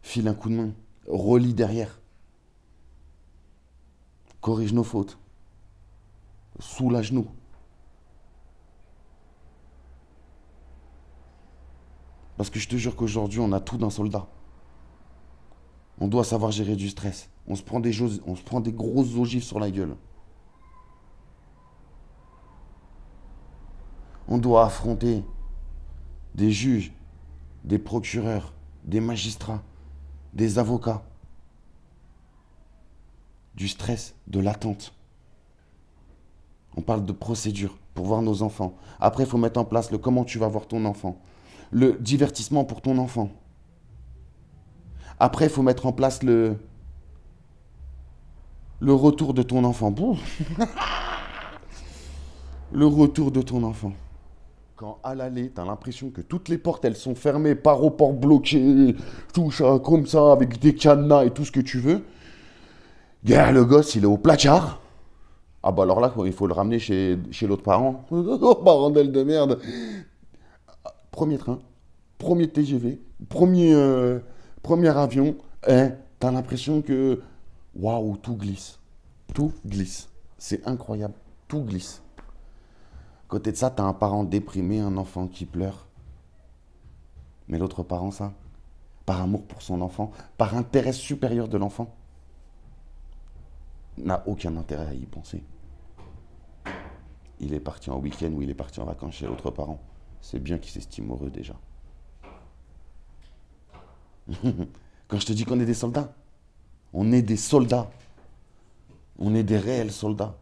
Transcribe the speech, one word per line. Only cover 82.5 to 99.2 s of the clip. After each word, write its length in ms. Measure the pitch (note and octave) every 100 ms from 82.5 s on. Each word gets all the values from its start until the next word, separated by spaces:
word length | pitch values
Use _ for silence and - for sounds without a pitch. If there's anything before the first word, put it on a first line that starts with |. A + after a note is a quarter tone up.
| - - - - - - - -
côté 240 | G#2 A2
de 40 | -
ça, 140 | B2+
t'as 140 | B2+
un 80 | G2
parent 320 | F#2+ G#2 G#2
déprimé, 560 | G2 G2 G#2 F#2+ F2+ G#2+
un 160 | G2+ F#2+
enfant 320 | F#2+ F#2 F#2
qui 180 | - F2+
pleure. 400 | F2 F#2+ G2 - - - - _ - - - _ _ - - - - - - -
Mais 120 | E2
l'autre 240 | F#2 -
parent, 280 | F2 F2 F#2+
ça, 220 | G2 G2+ G2 - - - - - - -
par 160 | F#2
amour 220 | F#2 G2+
pour 180 | - -
son 180 | - F2+
enfant, 300 | F2+ - G#2+ - - -
par 180 | G#2+ A#2
intérêt 360 | A#2+ C#3 B2
supérieur 560 | B2+ - C#3 B2+ A#2 A2+
de 100 | G#2+
l'enfant, 360 | G2+ - A2+ - - - - - - - - - - - - - - - - - - - - -
n'a 240 | D#2+ F#2 -
aucun 300 | G2+ F2 D#2+
intérêt 300 | E2 D2 D#2+
à 80 |
y 100 | C2
penser. 400 | B1+ - - E2+ C#2 - - - - - - - - - - - - - - - - - - -
Il 120 | C#2+
est 80 | D2
parti 300 | C#2+ - -
en 80 | C2
week-end 340 | C#2+ C#2+ E2
ou 80 | D#2
il 80 | C#2
est 60 |
parti 260 | C2+ C2 -
en 60 | -
vacances 280 | - C#2
chez 120 | -